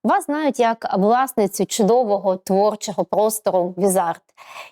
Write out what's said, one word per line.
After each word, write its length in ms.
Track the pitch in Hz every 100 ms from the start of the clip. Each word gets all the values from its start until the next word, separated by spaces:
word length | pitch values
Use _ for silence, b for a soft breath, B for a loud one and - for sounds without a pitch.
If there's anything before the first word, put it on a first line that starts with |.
Вас 220 | 226 381 311
знають 340 | 302 294 -
як 360 | 226 226 - 196
власницю 680 | 208 247 269 - 196 - 190
чудового 680 | - 202 240 220 196 190 185
творчого 680 | - 190 214 214 226 190
простору 680 | 175 202 220 220 196 180 180 180
Візарт. 440 | 196 185 170 - _ B B B B